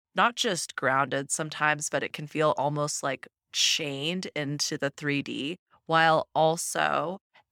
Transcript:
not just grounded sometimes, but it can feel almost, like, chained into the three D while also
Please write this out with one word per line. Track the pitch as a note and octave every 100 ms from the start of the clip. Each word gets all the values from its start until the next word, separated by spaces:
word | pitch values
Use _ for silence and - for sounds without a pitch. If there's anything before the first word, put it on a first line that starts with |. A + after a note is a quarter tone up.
| _
not | F#3 A3 A#3+
just | A#3+ E3 - -
grounded | C3 C3+ C#3 C#3 C#3+
sometimes, | - D#3 - D3+ D3 -
but | C#3+
it | -
can | - D3+
feel | D3+ D3+ -
almost, | C#3+ D3 D3 -
like, | C#3 C3+ - _ _
chained | - - - D3+ C3+ D3+ F#3 -
into | D3+ C#3+ D3 - D3+
the | C#3
three | - D3 C#3+
D | C3 A#2 C#3 F#3 _ _ -
while | D#3+ E3 D#3+ -
also | - D#3+ E3 - E3 D3+ C#3+ D#3 F#3+ _ _ _